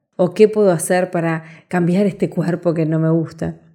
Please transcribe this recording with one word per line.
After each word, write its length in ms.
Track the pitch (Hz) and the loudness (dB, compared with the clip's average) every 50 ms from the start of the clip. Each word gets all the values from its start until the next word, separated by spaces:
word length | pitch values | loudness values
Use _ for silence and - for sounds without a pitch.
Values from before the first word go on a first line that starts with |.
| _ _ _ | _ _ _
¿O 180 | - 185 170 175 | -2 -2 -2 4
qué 120 | - 214 | 4 4
puedo 240 | 208 214 208 208 190 | 4 4 2 2 2
hacer 400 | 175 160 - - 185 180 180 180 | 2 0 0 0 0 0 0 -2
para 340 | 180 175 165 165 160 156 160 - - - - _ | -2 -4 -2 -2 -4 -4 -8 -12 -20 -20 -12 _
cambiar 380 | - 180 175 170 175 190 208 | -2 0 0 2 2 2 0
este 240 | 196 - - 196 180 | 0 0 -2 -4 -4
cuerpo 440 | - 180 160 170 170 170 - 175 156 | -2 -2 -2 -2 -4 -2 -2 -2 -2
que 120 | 165 160 | 0 0
no 140 | 151 160 160 | 0 0 0
me 100 | 160 160 | 2 2
gusta? 500 | 160 165 160 156 - - 170 165 165 - - _ _ | 2 0 0 -4 -6 -8 -8 -8 -8 -10 -16 _ _